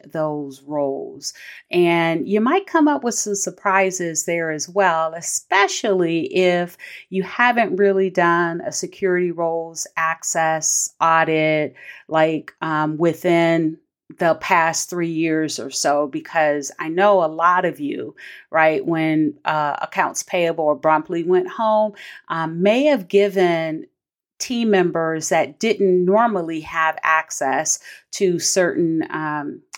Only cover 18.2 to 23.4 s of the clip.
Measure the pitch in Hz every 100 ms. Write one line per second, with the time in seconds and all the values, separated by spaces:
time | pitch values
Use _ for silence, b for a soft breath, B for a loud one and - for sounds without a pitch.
18.2 | B B B 160 160 202 185 165 160 156
19.2 | 156 - - 156 147 - - - 160 -
20.2 | - 185 170 165 151 147 160 156 156 170
21.2 | 170 180 180 - 220 214 214 202 B B
22.2 | - 165 165 165 196 233 302 269 180 196
23.2 | 202 196